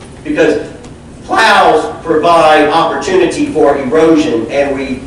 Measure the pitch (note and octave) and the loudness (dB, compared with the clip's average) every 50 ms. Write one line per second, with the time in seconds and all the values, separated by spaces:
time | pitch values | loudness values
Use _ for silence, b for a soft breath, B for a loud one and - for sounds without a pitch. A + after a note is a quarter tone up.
0 | - - - - - D3 D3+ F3 D#3+ D3+ - - - - - - - - - - | -20 -20 -20 -16 -10 -6 0 0 2 2 0 -2 -6 -10 -16 -18 -20 -20 -20 -20
1 | - - - - - - F#4 C#4+ A3 G#3+ G3+ F#3+ F#3 F3+ E3 D3+ D3+ D3+ - - | -20 -20 -20 -18 -10 -6 -2 0 2 2 4 4 4 2 2 0 -2 -4 -10 -10
2 | - E3 D#3+ D3+ D#3+ E3+ E3+ E3 D#3 D#3 D#3 D3+ D3 D3 D#3 E3 E3 E3 - - | -4 -2 -2 0 2 4 4 4 4 4 4 4 2 2 2 0 0 0 -4 -4
3 | - G3 F#3 E3+ E3 D#3 - D3 D3 C#3+ D3+ D#3 C#3+ C#3 - C#3 C3+ B2 D3 D#3+ | -4 -2 0 0 0 0 0 -4 -4 -2 0 0 2 2 0 0 -2 -2 0 2
4 | D#3+ D#3+ D#3+ D3 - - A#2+ A2+ A2 - - C#3+ C#3+ C#3 C3+ C3+ C3+ B2+ B2+ A#2 | 4 4 4 2 2 0 -2 -4 -4 -4 -2 -2 -2 -2 -2 -6 -6 -8 -8 -10
5 | - | -10